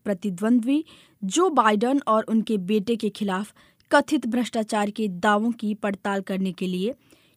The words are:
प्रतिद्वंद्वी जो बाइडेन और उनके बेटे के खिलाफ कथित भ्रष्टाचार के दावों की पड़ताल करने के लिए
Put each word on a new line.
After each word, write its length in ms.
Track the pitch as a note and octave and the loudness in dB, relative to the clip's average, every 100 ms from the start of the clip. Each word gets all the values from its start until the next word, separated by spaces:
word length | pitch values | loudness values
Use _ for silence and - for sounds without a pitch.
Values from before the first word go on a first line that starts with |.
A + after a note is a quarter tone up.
प्रतिद्वंद्वी 800 | G#3 G3 G#3 F3 G#3+ B3 A3+ D4 - - _ _ | -6 -4 -4 -2 2 2 4 0 -2 -18 _ _
जो 260 | F#3+ D4+ F#4 | -4 0 4
बाइडेन 520 | C4+ A3 G#3+ A#3 C#4 A#3 | 4 4 4 2 0 2
और 160 | A3 | 0
उनके 360 | G#3+ A3 G#3+ G#3+ | 2 0 0 -2
बेटे 380 | F3+ G#3+ G#3 A3+ | 0 -2 0 -2
के 120 | G#3+ | -4
खिलाफ 460 | - G3+ F#3 G#3 _ _ _ _ | -4 -4 -4 -6 _ _ _ _
कथित 340 | D4 C#4+ D4 A#3+ | 2 4 -2 0
भ्रष्टाचार 640 | B3 A3 A#3 G#3+ G#3+ G#3 | -2 -2 -4 -2 -2 -2
के 180 | G#3 G#3+ | -2 -4
दावों 440 | F3+ G#3+ G#3 A3+ | 0 0 2 0
की 220 | A#3 G#3+ | -2 -6
पड़ताल 460 | G#3+ G#3 G3 G3+ G3 | -4 -4 -4 -4 -4
करने 320 | F#3+ F#3+ F#3+ | -4 -4 -4
के 140 | F3 F#3 | -4 -4
लिए 280 | F3+ G3+ - _ _ _ | -2 -4 -6 _ _ _